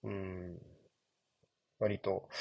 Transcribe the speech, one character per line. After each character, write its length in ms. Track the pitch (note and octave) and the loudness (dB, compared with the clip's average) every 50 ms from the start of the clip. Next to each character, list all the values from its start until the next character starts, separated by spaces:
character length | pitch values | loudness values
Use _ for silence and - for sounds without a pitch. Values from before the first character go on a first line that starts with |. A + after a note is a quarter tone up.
| - | -4
う 60 | G#2+ | -2
ん、 520 | G2+ G2 F#2+ F#2+ F#2 F2+ F2+ F2+ F2 E2+ - - - - - - _ _ _ _ _ _ _ _ _ _ _ _ _ _ _ _ _ _ | 0 0 -2 -2 -4 -4 -6 -6 -8 -10 -12 -16 -18 -20 -20 -20 _ _ _ _ _ _ _ _ _ _ _ _ _ _ _ _ _ _
割 200 | G#2+ G#2+ G#2 G2 | 4 4 4 4
と 300 | - G2 F#2+ F#2 - - - - | 2 2 2 2 0 -2 -6 -8